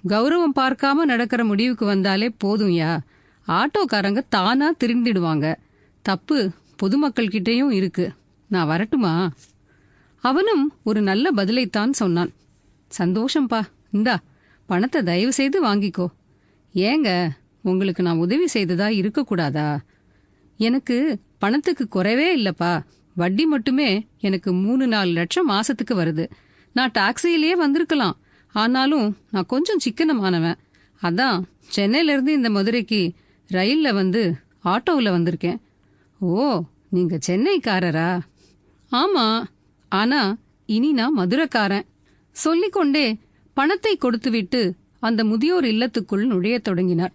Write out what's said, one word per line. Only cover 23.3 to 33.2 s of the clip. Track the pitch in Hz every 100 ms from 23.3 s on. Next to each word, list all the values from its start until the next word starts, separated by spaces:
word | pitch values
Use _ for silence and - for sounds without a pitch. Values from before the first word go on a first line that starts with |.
| 190 320
மட்டுமே | 285 226 262 277 196 214 _
எனக்கு | 202 190 190
மூணு, | 180 196 262 262
நாலு | 214 185
லட்சம் | 170 170 - 302
மாசத்துக்கு | 202 220 - 226 214
வருது. | 165 156 165 - _ _ _ -
நான் | 254
டாக்ஸியிலேயே | 214 196 240 339 339 311 349
வந்திருக்கலாம். | 302 285 339 302 202 - _ _ _ 214
ஆனாலும் | 226 254 269 302 214 196 _
நான் | 202 -
கொஞ்சம் | 254 349 392
சிக்கனமானவன். | 247 214 320 254 196 175 165 165 _ _ _ _
அதான் | 196 175 262 185 180 _ - -
சென்னையிலேருந்து | 202 269 330 285 262
இந்த | 302 233
மதுரைக்கு | 202 196 240 190 214 170 -